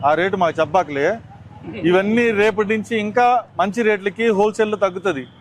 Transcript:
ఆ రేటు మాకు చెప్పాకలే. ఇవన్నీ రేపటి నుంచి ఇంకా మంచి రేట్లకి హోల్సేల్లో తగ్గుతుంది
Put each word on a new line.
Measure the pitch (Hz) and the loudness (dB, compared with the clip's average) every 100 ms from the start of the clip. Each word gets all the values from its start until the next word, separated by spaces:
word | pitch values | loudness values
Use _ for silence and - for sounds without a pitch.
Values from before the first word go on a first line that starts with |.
| 143 | 2
ఆ | 156 | 2
రేటు | 190 190 | 0 0
మాకు | 170 156 | 0 0
చెప్పాకలే. | 156 175 147 143 151 226 - - - - - 220 170 | 0 0 0 -2 -2 -2 -10 -20 -20 -18 -14 -4 2
ఇవన్నీ | 180 202 233 233 208 | 2 2 2 2 2
రేపటి | 214 208 202 | 0 0 -2
నుంచి | 220 214 226 208 | -2 -2 -4 -2
ఇంకా | 208 247 247 - - | 2 2 2 -2 -4
మంచి | 190 196 214 | -2 0 0
రేట్లకి | 208 202 180 233 196 | 0 -4 -2 0 2
హోల్సేల్లో | 208 214 214 208 | 0 0 -2 0
తగ్గుతుంది | 196 185 185 143 123 - | -2 -2 -4 -4 -8 -18